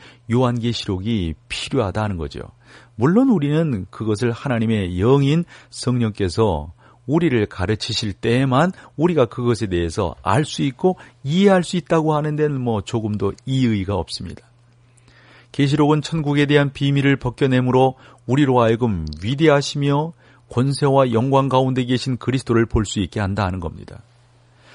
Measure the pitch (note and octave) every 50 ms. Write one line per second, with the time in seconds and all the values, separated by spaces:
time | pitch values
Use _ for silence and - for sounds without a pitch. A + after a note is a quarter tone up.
0 | - - - _ _ - A2+ B2 B2+ B2 B2 A#2+ A2 A#2+ A#2 - - - G2+ F#2
1 | F#2+ A2 A#2 G#2+ F2 E2 D#2 - _ - - - - - - C3+ A2+ F#2+ F2 A2
2 | G#2+ G#2 G2+ E2+ D#2 C#2+ - B1 - - - _ _ - - - - _ _ -
3 | G#2+ D3 F3+ A3+ C4+ C#4 A#3 F3+ C#3+ C#3+ D3 D#3 E3 D#3 B2+ G2 F2+ - - -
4 | A#2 G#2+ G#2+ G#2 B2 A#2+ A#2 - - C#3+ B2+ A2+ A2+ A2 A2+ G#2+ G2 F2 F2+ F2+
5 | F#2+ A#2 C3+ C#3+ C#3 C#3 D3 E3 F3 - - - - _ - - - B2+ B2 B2
6 | A#2 A2 G#2 - G2+ F#2 - - A2+ G#2+ F2 D2 D2 D#2+ - _ _ - _ _
7 | _ - C#3 E3+ F3 E3 B2+ A#2 G#2 - - - F2+ F#2 A2 - - - G#2+ -
8 | - G#2 G2 - - A2+ A#2 B2+ C#3 C3+ B2 C3 D#3+ F#3 F#3 - - - _ -
9 | D3 F3+ F3 D3 B2 A2 - - B2 A#2+ A#2 - A#2 G2 F2+ F2 E2+ E2+ D#2+ -
10 | G2+ E2 - - - F#2 F#2+ C3+ D3+ - - - D3+ C#3 C3+ - - F#3 F3+ -
11 | - - - _ - C3+ D3+ F3+ G3 G3+ G3 F#3 E3+ - - F3+ E3 - E3+ E3
12 | D#3 D#3 D#3 D3+ D3+ D3+ D3+ D3 D3+ D3+ C#3+ C3+ B2 A#2+ A2+ G#2 F#2+ - - A#2+
13 | G#2+ G#2+ G#2 G2+ A2 G2 - - _ - C3+ C3+ C3 A#2+ A2 G2+ F#2 F2 G2+ F2+
14 | E2+ - - - - F2 - - - _ _ _ _ _ _ _ _ _ _ _
15 | _ _ _ _ _ - - - - _ - - C#3 C#3 C#3+ D3+ D3+ C#3+ D#3 D3+
16 | C#3 - - E3 D3+ C#3+ C#3+ C#3+ D3 C#3 D3 D3 C#3+ C#3 C3+ - C#3 C#3 C#3+ C#3
17 | C3+ C#3 C#3 C3 - B2 A#2 - C#3+ C3+ C3 B2+ B2+ B2+ B2 C3 C3 C3 C3 -
18 | - - - _ _ - B2+ C#3 D3+ C3+ B2+ B2 A#2 A2+ A2+ A2+ B2 A#2+ G2+ E2+
19 | D#2 D#2 D2+ D2+ E2+ G#2+ C#3 C#3 D#3+ D#3 C#3+ C#3+ C#3 - - C#3+ C#3+ C#3+ C#3+ C#3+
20 | D#3 E3 E3 _ _ _ - _ _ _ - A#2+ B2+ C#3 C#3 - D3 C#3 C3+ C3+
21 | C3+ C3 A2+ A2+ A#2 C#3 C3+ C3+ C3+ C#3 C3+ C3 C3 C3 C3 B2 B2+ A#2+ B2+ B2
22 | - C3+ B2+ A#2 - - B2+ C3 - - A#2 A2+ A#2 A2 - A#2 G#2+ - - G#2+
23 | G2 - - A2 G#2 F#2+ G2 G2+ G#2 F#2 F#2 F#2 E2+ D#2+ - - - - - -
24 | - _ _ _ _ _ _ _ _ _ _ _ _ - -